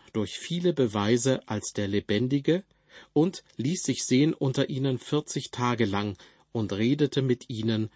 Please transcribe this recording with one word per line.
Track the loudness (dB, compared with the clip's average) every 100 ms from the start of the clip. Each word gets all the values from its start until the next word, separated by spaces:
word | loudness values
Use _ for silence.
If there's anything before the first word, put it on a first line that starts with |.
| -4
durch | -4 -4 -6
viele | -6 -2 0
Beweise | 2 2 2 2 2 2 0 -2
als | -6 -4
der | -4 -2
Lebendige | -2 0 0 2 0 2 0 -2 _ _ -20 -2
und | 2 2 0 _ -6
ließ | -4 -2
sich | -2 -2
sehen | 2 4 4
unter | 2 -2 0 0
ihnen | 0 -2 -2
vierzig | -2 -4 -2 -8 -8
Tage | -2 0 2
lang | 0 0 -4 -6 -16 _ _
und | -4 -2
redete | 0 0 2 2 0
mit | 0 -2 -2
ihnen | -4 0 0 -2